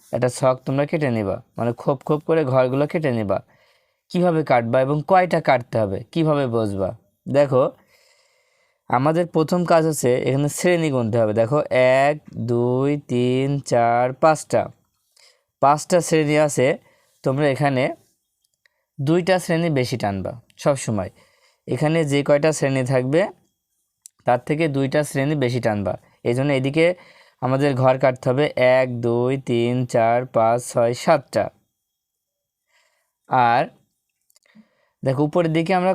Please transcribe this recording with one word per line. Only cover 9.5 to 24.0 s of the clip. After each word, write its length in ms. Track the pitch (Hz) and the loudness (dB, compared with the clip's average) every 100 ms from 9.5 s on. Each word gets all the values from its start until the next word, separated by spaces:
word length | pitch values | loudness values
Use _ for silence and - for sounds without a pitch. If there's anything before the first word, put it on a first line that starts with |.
| 180 170 | 0 2
কাজ 120 | 165 160 | 2 2
হচ্ছে 220 | 147 123 127 - | 0 0 0 0
এখানে 220 | 135 143 - | 0 -2 0
শ্রেণী 320 | 180 170 160 131 | 0 2 0 -2
গুনতে 220 | 113 117 | 0 0
হবে। 120 | 110 107 | 0 0
দেখো, 180 | 113 147 - 127 127 131 | 0 0 0 2 4 4
এক, 160 | 143 151 - 113 113 | 2 0 -8 -8 -4
দুই, 420 | 120 120 127 139 147 - | 0 0 0 0 -4 -4
তিন, 380 | 123 123 127 139 143 - | -2 0 0 -2 -4 -2
চার, 360 | 123 117 120 127 131 | 0 2 0 -2 0
পাঁচটা, 420 | 160 151 - 113 98 - _ _ _ _ _ _ _ _ | 0 0 -2 -2 -2 -10 _ _ _ _ _ _ _ _
পাঁচটা 360 | 135 151 - 180 - | 2 2 2 0 2
শ্রেণী 280 | 160 147 151 151 | 0 2 2 2
আছে। 200 | 135 131 185 _ _ _ _ | 2 0 -2 _ _ _ _
তোমরা 220 | 151 135 151 | -4 0 0
এখানে 300 | 131 143 127 143 330 _ _ _ _ _ _ _ _ _ - | 0 0 0 -2 -6 _ _ _ _ _ _ _ _ _ -6
দুইটা 360 | 139 175 180 185 | -2 0 2 0
শ্রেণী 260 | - 165 170 139 | 0 -2 0 -2
বেশি 180 | 123 120 | -2 -4
টানবা 340 | 104 98 92 117 - - | -4 -4 -8 -12 -18 -6
সব 120 | 156 135 - | -2 -2 -2
সময়। 240 | 104 92 - _ _ _ _ - | -6 -6 -12 _ _ _ _ -8
এখানে 320 | 123 151 165 151 | -4 0 0 0
যে 80 | 143 143 | 0 2
কয়টা 240 | 143 160 147 | 2 2 0
শ্রেণী 260 | 139 135 127 | -2 -2 0
থাকবে 280 | 131 127 156 202 - _ _ _ _ _ _ | -2 0 0 -2 -6 _ _ _ _ _ _